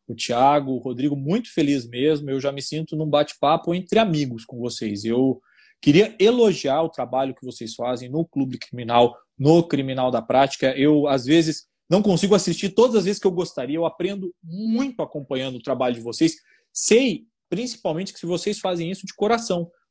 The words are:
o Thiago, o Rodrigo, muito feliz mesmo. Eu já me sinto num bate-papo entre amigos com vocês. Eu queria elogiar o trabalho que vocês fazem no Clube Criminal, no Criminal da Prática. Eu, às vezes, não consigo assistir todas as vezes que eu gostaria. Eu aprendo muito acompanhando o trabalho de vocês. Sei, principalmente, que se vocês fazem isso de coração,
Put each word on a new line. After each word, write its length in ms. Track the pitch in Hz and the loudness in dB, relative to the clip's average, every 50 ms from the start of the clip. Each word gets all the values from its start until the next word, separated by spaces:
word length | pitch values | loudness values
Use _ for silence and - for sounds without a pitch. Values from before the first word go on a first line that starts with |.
| _ | _
o 80 | - 123 | -14 -10
Thiago, 580 | 113 - - 120 120 131 139 147 147 139 135 131 | -8 -4 -2 0 4 4 4 4 4 0 -2 -6
o 60 | 120 | -6
Rodrigo, 380 | 120 131 123 120 131 147 143 | -6 -6 -6 -2 -2 -2 -2
muito 340 | 139 135 147 185 247 233 - - | -2 -2 -2 -2 -2 -2 -4 -2
feliz 360 | 170 151 143 143 135 117 117 | -2 0 0 0 -2 -2 -6
mesmo. 400 | 120 123 135 151 156 147 147 139 | -6 -2 0 0 0 0 -2 -6
Eu 100 | 135 135 | -6 -4
já 140 | 131 143 139 | -4 -4 -6
me 80 | 139 | -6
sinto 340 | 131 - 147 156 160 - 165 | -10 -8 -8 -8 -8 -6 -6
num 140 | 151 156 151 | -6 -4 0
bate-papo 640 | 143 147 147 - - - - 143 160 165 - 170 170 | 2 0 0 0 -2 -2 0 2 2 2 0 -2 -4
entre 240 | 185 185 - 208 220 | -4 -4 0 2 2
amigos 460 | 226 196 165 147 147 127 120 113 117 | 2 2 2 -2 -2 -4 -6 -10 -14
com 140 | - 123 120 | -14 -12 -8
vocês. 460 | 120 120 113 - 117 107 104 101 107 | -8 -6 -6 -6 -6 -6 -6 -4 -2
Eu 360 | 113 117 123 131 135 123 - _ _ _ _ _ _ _ _ | -2 2 2 2 2 0 -2 _ _ _ _ _ _ _ _
queria 340 | - 151 143 175 214 220 - - | 2 4 6 6 6 4 2 2
elogiar 600 | 190 220 247 247 226 214 165 - - 139 131 156 165 | 4 4 4 6 4 4 2 0 -2 -2 0 0 -2
o 80 | 160 | -2
trabalho 440 | - - 123 117 120 131 135 139 123 | -4 -8 -8 -4 -2 -2 -2 -4 -6
que 120 | - - | -10 -14
vocês 280 | 127 117 - 120 113 - | -16 -14 -12 -12 -12 -10
fazem 360 | - 120 123 127 120 127 123 | -8 -6 -6 -4 -6 -8 -6
no 160 | 135 160 165 | -4 -4 -4
Clube 320 | - - 143 135 131 123 113 | -4 -2 -4 -4 -4 -4 -10
Criminal, 580 | - - - 120 120 113 117 120 120 120 - - _ _ _ - | -12 -12 -12 -10 -6 2 4 6 6 4 2 -4 _ _ _ 0
no 240 | 135 147 165 170 170 | 4 6 6 6 6
Criminal 440 | 170 - 135 135 135 131 131 127 127 | 2 0 -2 -2 -2 -2 0 0 0
da 100 | 123 117 | 0 -2
Prática. 560 | 113 - 123 127 139 135 - - - 131 131 | -2 2 2 4 4 2 0 -2 -2 -2 0
Eu, 300 | 139 143 151 151 147 143 143 | 2 4 4 4 4 4 2
às 160 | 135 135 120 | 0 0 2
vezes, 420 | 131 160 170 160 160 151 - - _ _ _ _ - | 4 4 4 4 2 -2 -6 -8 _ _ _ _ 0
não 140 | 165 202 202 | 2 2 4
consigo 320 | 208 180 160 196 190 208 | 4 2 2 4 4 4
assistir 360 | 185 - 185 165 - - 196 | 4 4 0 -4 -2 -4 -4
todas 260 | 196 - 233 254 226 | 2 4 2 4 4
as 80 | 214 170 | 2 0
vezes 120 | 190 208 - | 0 -2 0
que 60 | - | 0
eu 40 | 196 175 | -2 0
gostaria. 440 | 175 170 - - 143 127 131 151 | 0 -6 -6 -6 -8 -6 -4 -2
Eu 100 | 165 165 | -2 -2
aprendo 480 | 160 - - 170 190 202 202 190 175 - _ _ | -2 -4 -4 -6 -6 -6 -6 -10 -12 -12 _ _
muito 580 | 165 165 196 220 226 220 240 277 277 247 - 156 | -14 -12 -8 -4 -2 0 0 -2 -2 -4 -8 -8
acompanhando 540 | - - 151 135 - 143 131 131 135 127 | -8 -8 -12 -8 -6 -6 -6 -4 -6 -8
o 60 | 120 - | -10 -6
trabalho 320 | 147 131 123 131 123 120 | -6 -4 -2 0 -2 -2
de 60 | 117 113 | -4 -6
vocês. 320 | 117 113 - 160 160 160 - _ _ _ _ _ _ | -8 -2 0 0 0 0 -2 _ _ _ _ _ _
Sei, 540 | - - - - 214 233 269 247 180 - - _ _ _ _ - | -8 -4 0 4 4 4 4 2 -2 -4 -8 _ _ _ _ -8
principalmente, 640 | 175 190 247 247 - - - 185 156 165 196 - - | -6 -6 -6 -8 -10 -8 -6 -6 -4 -4 -6 -8 -10
que 60 | - | -10
se 80 | - | -6
vocês 320 | 170 180 165 - 214 208 - | -4 -4 -2 -2 -4 -4 -4
fazem 320 | - 185 180 170 165 170 | -4 -4 -4 -4 -4 -6
isso 160 | 190 - - | -8 -10 -12
de 80 | 190 - | -14 -6
coração, 560 | - 202 214 233 226 226 - 185 175 170 170 _ _ _ _ | -2 0 0 0 0 -2 -2 -4 -4 -4 -8 _ _ _ _